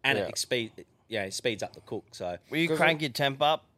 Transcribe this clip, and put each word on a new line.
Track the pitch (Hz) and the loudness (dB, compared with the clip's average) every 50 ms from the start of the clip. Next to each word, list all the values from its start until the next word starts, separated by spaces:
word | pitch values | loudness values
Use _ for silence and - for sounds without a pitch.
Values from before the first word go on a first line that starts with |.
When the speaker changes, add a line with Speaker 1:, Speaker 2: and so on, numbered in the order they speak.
| - | 0
Speaker 1:
And | 135 139 113 | 2 2 2
Speaker 2:
Yeah. | 95 - | 0 -2
Speaker 1:
it | - - | -4 -6
speed, | - - 127 123 113 110 - - 90 - _ _ _ _ | -4 -2 0 -2 -2 -4 -8 -14 -20 -20 _ _ _ _
yeah, | 110 107 98 | -4 -4 -4
it | 95 95 | -4 -6
speeds | - - 123 110 98 107 | -2 -2 -2 -2 -2 -4
up | 90 - | -8 -10
the | - - | -14 -12
cook. | - 117 101 - _ - | -10 -8 -8 -8 _ -12
So | - 95 90 87 87 - _ | -8 -6 -6 -6 -8 -8 _
Speaker 3:
Will | - 156 | -2 0
you | 165 165 | 2 2
Speaker 2:
'Cause | 160 151 | 4 4
Speaker 3:
crank | 160 160 165 147 156 | 4 4 4 4 0
Speaker 2:
it | |
Speaker 3:
your | 143 117 | -4 0
temp | - 143 139 139 135 147 | 0 0 0 2 2 2
up | 147 160 156 - _ _ | 2 2 0 -2 _ _